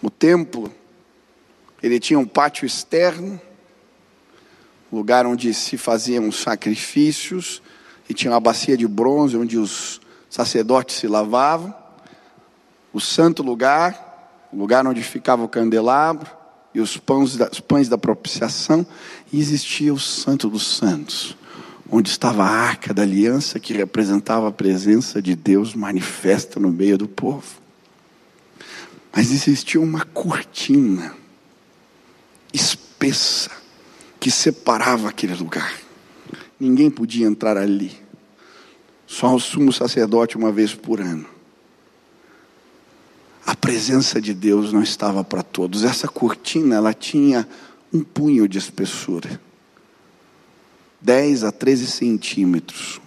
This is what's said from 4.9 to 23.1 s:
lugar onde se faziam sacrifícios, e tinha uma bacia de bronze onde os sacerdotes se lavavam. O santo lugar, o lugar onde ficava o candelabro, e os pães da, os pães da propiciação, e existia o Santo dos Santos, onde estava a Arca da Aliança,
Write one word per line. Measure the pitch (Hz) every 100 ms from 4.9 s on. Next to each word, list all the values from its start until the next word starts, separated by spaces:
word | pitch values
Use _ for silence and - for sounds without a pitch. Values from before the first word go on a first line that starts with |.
lugar | 113 104 123 123
onde | 120 120
se | 107 - 131
faziam | - 113 113 120 110
sacrifícios, | 104 - 107 - 107 - - 151 151 - 180 175 - - - - - _
e | 113
tinha | 127
uma | 120
bacia | 113 110 - 131
de | 117
bronze | 101 123 143 147 117
onde | 117 113
os | 101 - - - - - _
sacerdotes | - 117 120 110 131 127 -
se | 113
lavavam. | 107 107 120 143 165 180 208 - - - - _ _ _ _ _ _ _
O | 110
santo | - - 165 160
lugar, | 135 117 131 147 175 202 - - - _ _
o | 101
lugar | 101 123 131
onde | 120
ficava | 113 127 - 127
o | 113
candelabro, | 117 113 113 113 135 156 160 156 - - _ _
e | 113
os | 110 -
pães | - 135 135 127
da, | 113
os | -
pães | - 143 131
da | 117
propiciação, | 123 107 - - 120 - - 160 175 - - - -
e | 147
existia | 147 147 - - 147
o | 139
Santo | - - - 139 110
dos | 107 -
Santos, | - 101 82 76 - - - - - - - -
onde | 110 -
estava | - - 107
a | 95
Arca | 107 117 - -
da | 98
Aliança, | 101